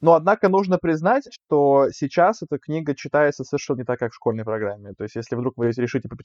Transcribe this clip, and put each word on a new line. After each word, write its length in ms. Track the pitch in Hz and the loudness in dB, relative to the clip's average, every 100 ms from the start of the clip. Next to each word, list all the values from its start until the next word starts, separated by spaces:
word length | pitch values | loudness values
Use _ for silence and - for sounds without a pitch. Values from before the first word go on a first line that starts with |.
Но, 120 | 160 | 4
однако, 340 | 165 170 214 196 | 4 4 2 2
нужно 280 | 190 190 180 | 2 0 -2
признать, 500 | 170 156 175 262 262 | 0 0 0 0 -2
что 560 | - _ 151 143 139 135 | -16 _ 2 4 4 2
сейчас 500 | - 143 - 180 220 | 0 -4 2 2 2
эта 160 | 160 143 | -6 -8
книга 360 | - 156 147 | -6 -6 -4
читается 500 | 135 147 147 147 - | -6 -2 2 2 0
совершенно 340 | 131 143 - 127 | -6 -6 -4 -6
не 40 | |
так, 140 | 120 123 | -4 -4
как 120 | 117 | -4
в 40 | - | -4
школьной 280 | 120 110 | -4 -4
программе. 500 | 110 110 101 104 98 | -4 -4 -4 -8 -14
То 100 | 95 | -12
есть, 120 | 107 117 | -10 -10
если 200 | 113 120 | -8 -4
вдруг 180 | 123 - | -4 -2
вы 120 | 117 | -2
решите 360 | 117 120 131 - | 0 -2 -4 -6
по-, 80 | 117 | -14